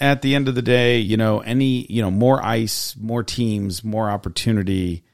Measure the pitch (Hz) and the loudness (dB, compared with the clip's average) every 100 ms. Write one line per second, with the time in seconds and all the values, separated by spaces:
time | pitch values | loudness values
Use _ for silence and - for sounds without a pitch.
0 | 139 139 135 143 135 123 117 123 120 120 | 0 2 2 0 0 0 2 4 4 2
1 | 101 110 110 107 - 123 135 127 - 117 | 2 2 2 0 0 0 2 0 -2 -2
2 | 98 98 123 131 107 113 110 - - - | 0 2 4 4 2 -2 -2 -4 -8 -8
3 | 110 120 - - 113 104 98 90 110 107 | -6 -4 -4 -2 -2 0 -4 -6 -4 -2
4 | 107 101 92 - 117 107 95 95 90 85 | -2 -4 -6 -4 0 0 2 0 -2 -4
5 | _ | _